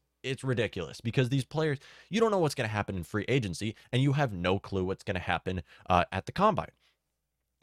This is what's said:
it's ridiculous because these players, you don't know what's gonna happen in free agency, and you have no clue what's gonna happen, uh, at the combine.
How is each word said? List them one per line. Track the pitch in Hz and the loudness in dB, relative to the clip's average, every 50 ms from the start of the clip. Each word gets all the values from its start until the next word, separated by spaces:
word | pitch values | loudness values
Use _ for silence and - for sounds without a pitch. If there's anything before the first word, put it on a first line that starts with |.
| _ _ _ _ - | _ _ _ _ -6
it's | 127 135 - - | -6 -6 -4 -2
ridiculous | 135 127 117 110 95 - 95 82 67 - - | -2 0 0 0 -2 -2 -6 -8 -8 -8 -6
because | - 117 - 139 131 120 | -6 -2 2 2 2 4
these | 135 139 123 | 2 0 0
players, | - - 156 160 156 139 - - - - - - - | 0 -2 0 0 0 -2 -4 -6 -18 -20 -20 -14 -4
you | 170 226 | 0 2
don't | 226 220 | 2 4
know | 202 190 | 4 4
what's | 170 - - | 2 2 2
gonna | - 120 110 | 0 -4 -2
happen | 107 104 98 - 98 | 0 -2 -2 -2 -4
in | 90 82 | -6 -6
free | - - 104 - - | -4 -4 -4 -2 0
agency, | 127 143 110 95 82 - 101 90 - - - - | 0 0 0 -2 -6 -4 -6 -6 -8 -8 -12 -2
and | - 127 | 0 2
you | 135 143 135 | 2 4 2
have | 151 143 120 101 | 2 0 -2 -2
no | 87 87 90 95 101 | -2 0 0 0 0
clue | - - 101 95 92 | -2 -4 -2 -2 -2
what's | 92 95 - - | -2 -4 -6 -4
gonna | - 95 90 | -4 -4 -4
happen, | - 95 87 80 - 92 92 90 - _ - - - - | -2 -2 -2 -2 -2 -4 -4 -4 -6 _ -20 -16 -2 4
uh, | 92 87 85 - | 4 4 4 4
at | - 95 - | -2 -6 -6
the | - | -4
combine. | - - 196 220 180 98 76 - _ _ _ _ _ _ _ _ _ _ _ _ _ _ _ _ _ _ | 0 2 4 4 4 2 -4 -6 _ _ _ _ _ _ _ _ _ _ _ _ _ _ _ _ _ _